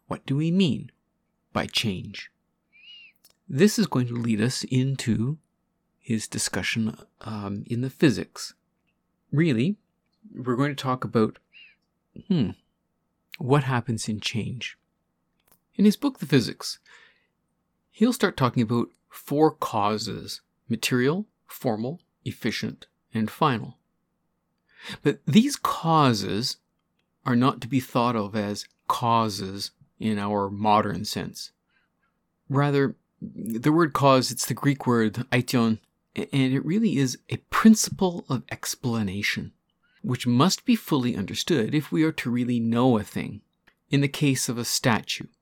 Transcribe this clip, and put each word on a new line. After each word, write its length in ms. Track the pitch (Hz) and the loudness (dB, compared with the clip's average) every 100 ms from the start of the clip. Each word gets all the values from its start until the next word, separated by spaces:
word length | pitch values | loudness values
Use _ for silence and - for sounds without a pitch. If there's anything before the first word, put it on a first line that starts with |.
| - | -12
What 180 | - - | -10 -2
do 100 | 139 | 0
we 140 | 165 | 2
mean 420 | 185 175 - - _ _ _ _ _ _ | 4 2 0 -6 _ _ _ _ _ _
by 140 | 98 - | -4 -2
change? 640 | - 110 90 - 95 - _ _ _ _ _ - - - _ _ _ - | -2 -2 -4 -10 -14 -18 _ _ _ _ _ -20 -20 -20 _ _ _ -6
This 300 | 135 208 226 | 4 4 4
is 100 | 190 | 0
going 200 | 131 123 | 0 -2
to 80 | 120 | -4
lead 260 | 117 104 | -2 0
us 220 | 117 - | 0 -2
into 760 | - 127 135 135 117 107 123 156 _ _ _ _ _ _ | -2 0 0 -2 0 0 0 -4 _ _ _ _ _ _
his 280 | - 110 - | -4 -4 -4
discussion, 680 | 110 - 98 - 113 110 - - _ | -6 -4 -4 -4 -2 -4 -6 -20 _
um, 420 | 107 107 101 101 - | -12 -8 -6 -8 -6
in 140 | 120 | -4
the 80 | 131 | -4
physics. 640 | - 156 92 - - - _ _ _ _ _ _ _ - | 2 2 2 -6 -12 -16 _ _ _ _ _ _ _ -4
Really, 440 | 143 170 110 156 208 _ _ _ _ - - | 0 2 2 0 -2 _ _ _ _ -20 -10
we're 200 | 123 123 | -4 0
going 200 | 143 139 | 0 -2
to 80 | |
talk 200 | 131 127 | -4 -4
about, 340 | 107 120 110 - _ - - _ _ _ _ - - | 0 0 0 -2 _ -20 -20 _ _ _ _ -16 -2
hmm, 240 | 175 95 - _ _ _ _ _ _ _ - | 0 0 -4 _ _ _ _ _ _ _ -8
what 280 | 127 147 131 | 0 2 2
happens 440 | 123 117 110 - | -2 -2 -6 -4
in 100 | 107 | -6
change. 580 | - 113 - 123 - - _ _ _ _ _ _ _ _ _ - | -4 -6 -6 -8 -12 -14 _ _ _ _ _ _ _ _ _ 2
In 100 | 208 | 4
his 120 | - | 4
book, 220 | 285 262 | -4 -4
The 60 | 143 | 2
Physics, 540 | 139 104 - - - _ - _ _ _ _ _ _ _ _ _ | 2 2 -8 -12 -12 _ -20 _ _ _ _ _ _ _ _ _
he'll 220 | - 233 | 0 0
start 240 | 233 190 - | 2 0 2
talking 260 | 123 127 | 0 2
about 240 | 110 120 - _ _ | 0 0 -2 _ _
four 420 | - - 147 156 | -18 -4 4 4
causes: 920 | - - 110 101 107 110 - 95 - _ _ - | 4 -4 0 0 0 -4 -10 -10 -14 _ _ -8
material, 560 | 113 - 127 131 180 214 _ _ | -4 0 2 2 0 -6 _ _
formal, 560 | - 127 107 123 175 _ _ | -6 -4 -4 -6 -8 _ _
efficient, 640 | - - 113 - - - - _ _ | -12 -6 -6 -4 -8 -10 -20 _ _
and 160 | 113 107 | -4 -4
final. 480 | - 151 113 131 - _ _ _ _ _ _ _ _ _ _ - - | 0 0 0 -6 -16 _ _ _ _ _ _ _ _ _ _ -18 -2
But 160 | 147 139 - | -2 -2 4
these 280 | 196 277 - | 6 6 -2
causes 1040 | - - 165 160 135 107 98 101 123 - _ _ _ _ _ _ 135 | -4 -2 2 4 4 2 -2 -4 -4 -8 _ _ _ _ _ _ 0
are 100 | 120 | 2
not 240 | 131 127 | 2 0
to 60 | 120 | -2
be 120 | 131 | -2
thought 360 | - 131 120 113 | 0 0 0 0
of 200 | 101 107 | -2 -4
as 320 | 104 101 - _ - | -4 -6 -10 _ -6
causes 840 | - 120 117 110 98 95 98 - _ _ - | -2 2 2 0 -4 -8 -10 -12 _ _ -6
in 180 | 110 104 | -4 -2
our 320 | 101 104 98 | -2 -2 -2
modern 540 | 101 107 107 104 92 | 0 4 4 2 -4
sense. 480 | 104 101 87 - - _ _ _ _ _ _ _ _ _ - | -6 -6 -8 -10 -18 _ _ _ _ _ _ _ _ _ -4
Rather, 480 | 135 143 143 135 - _ - | 0 2 2 0 -2 _ -16
the 500 | - - 104 113 147 | -16 -10 -8 -2 2
word 220 | 160 156 | 4 2
cause, 380 | - 139 131 117 | 4 4 4 2
it's 140 | 120 - | -4 -6
the 80 | |
Greek 320 | 120 139 139 127 | -2 -2 0 2
word 380 | 117 110 107 - | 2 2 -2 -2
aition, 480 | 123 120 123 113 107 _ _ _ - | -2 0 2 2 0 _ _ _ -10
a-, 180 | - | -4
and 200 | 139 131 | 0 0
it 100 | 135 | 0
really 340 | 143 202 220 139 | 0 0 2 2
is 200 | 131 - - | 0 -2 -8
a 80 | - - | -10 -4
principle 760 | - 220 220 - - 185 175 - | 6 8 8 4 0 -2 -2 -6
of 140 | 123 - | -6 -6
explanation, 1040 | - - - 123 113 101 101 - 107 - _ _ _ _ _ | -10 -8 -6 -4 -2 -2 -4 -4 -4 -8 _ _ _ _ _
which 240 | - 123 123 | -6 -4 2
must 380 | 120 175 - - | 4 4 2 0
be 100 | 226 | 0
fully 400 | - 143 120 - | 2 0 0 -2
understood 580 | 95 - - 151 110 | -6 -6 0 0 2
if 180 | 147 143 | -2 -2
we 120 | 170 | 0
are 80 | 156 | 0
to 180 | 156 123 | -2 -4
really 300 | 120 123 120 | -2 0 0
know 400 | 113 117 131 110 | 0 2 4 2
a 40 | |
thing. 380 | 101 95 - - _ _ _ _ - | 0 -8 -8 -10 _ _ _ _ -2
In 120 | 139 | 0
the 60 | 139 | 0
case 400 | - 143 131 - | 0 0 0 -2
of 120 | 117 | -4
a 60 | 113 | -4
statue, 600 | - 127 104 - - - _ | 0 0 0 -2 -8 -10 _